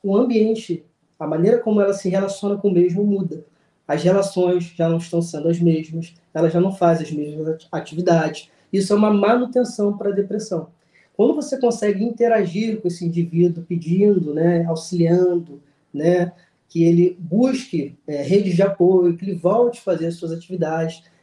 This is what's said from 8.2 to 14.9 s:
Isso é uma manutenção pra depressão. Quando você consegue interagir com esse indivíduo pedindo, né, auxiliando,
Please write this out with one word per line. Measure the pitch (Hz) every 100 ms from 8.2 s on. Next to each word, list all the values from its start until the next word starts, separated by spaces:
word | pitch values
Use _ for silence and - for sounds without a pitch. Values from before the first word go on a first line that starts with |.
| 156 156 - _ _
Isso | 196 190
é | 208
uma | 214
manutenção | 202 202 247 247 247 247 - 208 208
pra | 202
depressão. | 196 190 208 - 165 - _ _ _ _
Quando | - 247
você | 302 - 262
consegue | 247 - 208 190
interagir | 233 226 233 220 175 180 226 208
com | 175
esse | 170
indivíduo | 170 170 165 165 175 170
pedindo, | - 170 156 185 208 190 151
né, | 151 170 170
auxiliando, | 170 160 -